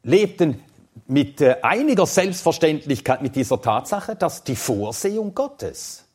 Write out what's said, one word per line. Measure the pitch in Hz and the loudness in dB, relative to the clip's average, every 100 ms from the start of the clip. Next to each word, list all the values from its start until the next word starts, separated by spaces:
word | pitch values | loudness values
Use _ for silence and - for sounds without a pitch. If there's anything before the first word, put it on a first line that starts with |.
lebten | 117 180 202 - 165 113 _ _ _ - - | 4 2 2 2 0 0 _ _ _ -20 -2
mit, | 131 - - | 0 0 4
äh, | 135 127 | 4 4
einiger | 120 202 302 208 175 | 0 2 2 2 4
Selbstverständlichkeit | - 190 180 170 160 160 151 143 127 - 113 | 2 0 0 -2 2 2 0 -2 -4 0 -2
mit | 135 135 | 0 -2
dieser | 127 131 | -2 0
Tatsache, | - 107 - 202 196 220 | 0 -2 -2 -6 -6 -4
dass | 170 - | -4 -4
die | - 127 | -8 -6
Vorsehung | - 101 104 117 196 214 208 | -4 -2 -4 -4 -4 -2 -4
Gottes | 185 269 277 90 - - - _ | -4 -6 -6 -12 -12 -16 -18 _